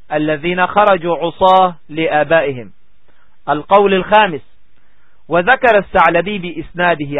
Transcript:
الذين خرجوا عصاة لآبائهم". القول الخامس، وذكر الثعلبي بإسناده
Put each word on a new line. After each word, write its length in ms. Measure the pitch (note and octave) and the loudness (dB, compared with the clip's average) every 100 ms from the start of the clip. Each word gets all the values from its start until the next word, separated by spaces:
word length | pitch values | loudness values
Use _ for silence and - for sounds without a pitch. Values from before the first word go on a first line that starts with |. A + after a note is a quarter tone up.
| - | -8
الذين 540 | D3+ D3+ D3+ E3+ F3+ F3+ | -4 -2 -4 -4 -2 -2
خرجوا 500 | G#3 G#3 F#3+ E3+ D#3 | 2 2 2 -2 -4
عصاة 580 | E3 - F#3 F#3 F#3 E3+ - | -4 0 4 4 2 -2 -12
لآبائهم". 800 | D3+ D#3+ D3+ D3 E3 C#3+ B2 G2+ - - - - - - - - | -6 -2 0 2 2 0 -6 -12 -18 -20 -20 -20 -20 -20 -10 -4
القول 460 | D3+ - G3 G3+ | -4 2 2 4
الخامس، 460 | F#3+ F3+ G#3+ G3+ D3 - - - - - - - - - | 0 2 2 2 -2 -12 -20 -20 -20 -20 -20 -20 -18 -4
وذكر 500 | E3 F3+ B3+ B3 G#3 | -2 0 2 2 2
الثعلبي 600 | - F#3 E3+ E3+ E3+ G#3 | 2 2 2 2 -2 -6
بإسناده 680 | F3 D#3 D3+ E3+ F3 D#3+ C#3+ | -8 -10 -10 -2 0 0 -4